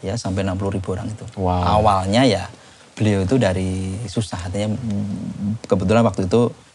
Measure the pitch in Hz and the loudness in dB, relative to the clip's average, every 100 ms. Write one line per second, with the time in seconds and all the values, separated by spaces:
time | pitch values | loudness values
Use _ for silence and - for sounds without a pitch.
0 | 92 113 98 95 98 92 98 95 95 92 | -6 -6 -4 -2 -2 -2 -2 -4 -4 -6
1 | 110 107 - - 92 90 90 107 107 98 | -6 -10 -12 -4 0 2 2 4 4 4
2 | 95 110 135 92 90 - - - - - | 2 4 4 2 -4 -14 -20 -20 -20 -2
3 | 107 101 92 131 104 92 92 92 95 98 | 2 2 2 2 2 2 -2 -2 -4 -6
4 | 117 - 107 92 90 101 107 104 117 101 | -4 -4 -4 -6 -6 -4 -2 -2 -2 -4
5 | 101 92 - - 101 113 - 98 92 110 | -4 -6 -8 -6 -4 -4 0 0 4 4
6 | 117 92 95 113 120 - - | 4 0 0 2 2 -2 -20